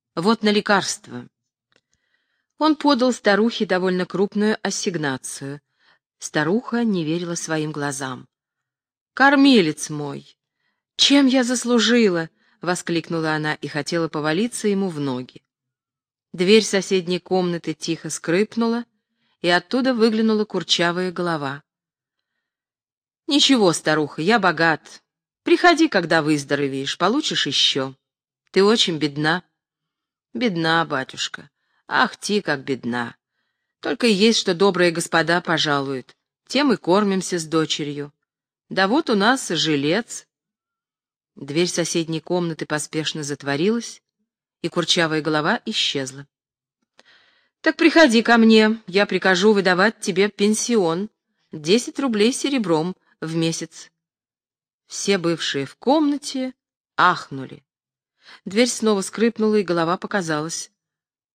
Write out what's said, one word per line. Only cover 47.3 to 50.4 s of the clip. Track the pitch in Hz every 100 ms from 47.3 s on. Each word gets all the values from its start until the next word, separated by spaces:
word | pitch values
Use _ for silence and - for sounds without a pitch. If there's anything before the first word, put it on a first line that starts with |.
| _ _ _
«Так | 320 302
приходи | 330 320 311 226
ко | 226 233
мне, | 226 220 214 226 -
я | 180 202
прикажу | 185 190 180 208
выдавать | 202 185 175 208 -
тебе | - 180 202
пенсион, | -